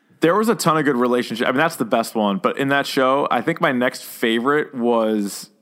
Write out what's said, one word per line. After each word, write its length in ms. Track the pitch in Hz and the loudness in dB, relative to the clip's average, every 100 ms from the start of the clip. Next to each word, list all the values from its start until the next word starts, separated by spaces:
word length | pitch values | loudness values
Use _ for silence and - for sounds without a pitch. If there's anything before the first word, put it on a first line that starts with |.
| _ _ | _ _
There 120 | 160 | 2
was 160 | 196 220 | 2 0
a 60 | 180 | 0
ton 200 | 170 156 | 2 2
of 100 | 143 | 2
good 100 | 123 | 2
relationship. 500 | 123 123 - 113 - | 2 0 -2 -2 0
I 40 | |
mean, 80 | 131 | 2
that's 160 | 165 - | 0 0
the 100 | 117 | 0
best 300 | 117 113 113 | 0 0 0
one. 220 | 104 98 | 0 2
But 180 | 123 - | -2 -2
in 120 | 139 | 0
that 180 | 139 135 | 0 0
show, 400 | - 131 135 - | 0 2 2 0
I 120 | 123 | 0
think 200 | 131 165 | -2 0
my 120 | 165 | 0
next 300 | 123 127 - - | 2 -2 -4 -16
favorite 680 | - 117 117 127 151 - | -4 0 0 0 0 -2
was, 800 | 131 117 117 110 107 101 - - _ | -2 0 2 2 0 -2 -8 -16 _